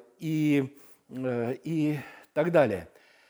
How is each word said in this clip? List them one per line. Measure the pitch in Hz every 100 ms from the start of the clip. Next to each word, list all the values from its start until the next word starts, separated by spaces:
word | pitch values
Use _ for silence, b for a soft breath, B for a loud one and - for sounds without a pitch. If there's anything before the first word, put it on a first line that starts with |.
| - -
и, | 160 156 151 143 135 - B B -
э, | 127 131 120 117 131
и | - 165 151 147 B B B
так | 147 170
далее. | 170 123 95 87 - b b